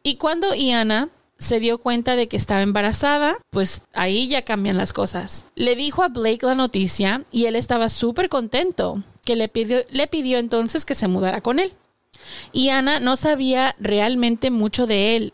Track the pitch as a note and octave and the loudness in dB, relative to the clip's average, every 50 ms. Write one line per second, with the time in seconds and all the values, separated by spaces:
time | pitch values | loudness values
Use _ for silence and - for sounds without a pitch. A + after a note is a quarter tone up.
0 | - C#4 C4+ - - D4+ D#4+ E4+ F4 G4 - - C#4 B3+ B3 A#3 A3 G#3+ G#3+ A3 | -4 -4 -2 0 -2 -2 0 0 0 0 0 0 2 2 2 2 2 2 2 0
1 | C4+ E4 - _ _ _ _ _ - - A#3+ A3+ A3 A#3 A#3 A#3 - B3 A#3+ A#3+ | 0 -2 -6 _ _ _ _ _ -2 0 0 2 2 0 0 0 0 0 0 0
2 | A#3 B3+ B3+ B3 A#3+ A3+ - G3+ - - G#3 G3 G3 G3+ G3+ G#3 G3+ G#3 A3 - | 0 0 0 0 0 0 -2 -4 -2 0 0 2 2 2 2 2 0 0 0 2
3 | - C#4+ G3 D4 D4 D4 F4 A#4+ - _ - G3+ F#3+ F3+ - - - _ - - | 2 2 2 2 2 0 0 -2 -6 _ -2 -2 0 0 -2 -4 -8 _ -4 -2
4 | F3+ F#3 F#3+ A3 C4 B3+ C#4+ C4+ B3 - A3 G#3 G3 G3 F#3+ F3+ G3 - - - | -2 0 0 0 0 0 -2 -2 -2 -2 -4 -2 -2 0 0 0 -2 -2 -2 -2
5 | G3 F#3+ - F3+ F#3 G3 - - - - _ - A#3+ A#3+ B3 A#3+ C#4+ D4 - - | -4 -2 -4 -6 -6 -4 -6 -6 -6 -8 _ -2 0 0 0 0 0 -2 0 0
6 | F#4 - A#3+ A#3+ A3+ A3 A3+ A#3 - B3+ C4 C4 C4 B3 - G3 F#3+ F3+ - - | 0 0 0 0 0 0 0 0 0 0 2 2 0 0 0 0 0 0 0 2
7 | G3+ F#3+ G#3 B3+ - - - A#3 A#3 A3+ A3+ A3+ A#3+ - B3 A#3 A3+ A3+ - - | 2 0 0 -2 -4 -4 0 0 0 2 0 -2 -2 0 0 0 0 0 0 0
8 | - A#3 A#3 E4+ F#4 F#4+ - C4+ A#3 G#3+ - B3+ F4 F#4 F4 - F#3 F3+ F3+ G3+ | 0 0 0 0 -2 0 -2 -2 -2 -2 -2 0 0 0 -2 -2 -4 -4 -4 -6
9 | G3 - - - - - A#3 A3+ A3 A3 - A3+ A3+ G#3+ B3 B3 B3 - C4+ C4 | -8 -10 -16 -8 -4 -2 0 0 -2 -2 -2 -4 -2 0 0 0 0 -2 -2 -2
10 | D4 D4+ - D#4+ C#4 B3+ B3+ B3 A#3+ A#3 A#3 A#3 A#3 A3+ - D#4+ - - C#4 - | -2 -2 -2 -2 0 0 0 0 0 0 0 -2 0 0 -2 -2 -2 -2 -2 0
11 | - F#3 F#3 F#3 F#3+ F#3 F#3+ A3 - A3+ B3 D4 F#4+ F#4+ - - _ _ _ _ | 0 0 0 0 0 0 -2 -2 -2 0 0 0 0 -2 -4 -10 _ _ _ _
12 | _ _ - - - - - - - - - C4 B3+ C4+ C4+ C4+ C4 C#4 D4+ D4 | _ _ -20 -20 -20 -18 -18 -18 -16 -6 -2 0 2 2 2 2 2 2 0 2
13 | A#3+ B3 C4 B3+ - D#4 D4+ C4+ C4+ C4 B3+ B3+ C4 C4+ C4 - G3+ G3+ G#3 G#3 | 2 0 0 2 2 0 0 2 2 0 2 2 2 0 -2 -2 -2 0 0 2
14 | G#3 A3+ B3+ B3 A#3+ A#3 A#3 A3+ - C4 B3 A3+ G#3 G#3+ - - B3 A3 G#3+ G3+ | 2 2 2 2 2 0 0 0 0 0 0 0 0 0 0 0 0 2 2 2
15 | G3 G#3+ A3+ A3+ A3 G#3 | 2 2 2 0 -2 -4